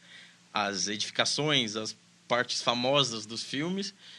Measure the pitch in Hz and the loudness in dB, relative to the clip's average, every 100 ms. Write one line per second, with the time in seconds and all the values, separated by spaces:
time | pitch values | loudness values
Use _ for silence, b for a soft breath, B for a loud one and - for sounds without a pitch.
0 | B B B B - 107 101 98 98 107 | B B B B -4 0 0 0 -2 -2
1 | - - 117 - 151 139 110 107 110 - | -2 0 2 2 4 4 2 -2 -6 -10
2 | _ _ - 123 120 - 131 120 127 143 | _ _ 0 0 2 0 0 2 4 4
3 | 120 113 104 113 - 131 165 196 190 - | 2 -2 -8 -8 -6 -4 -2 -2 -6 -12
4 | B | B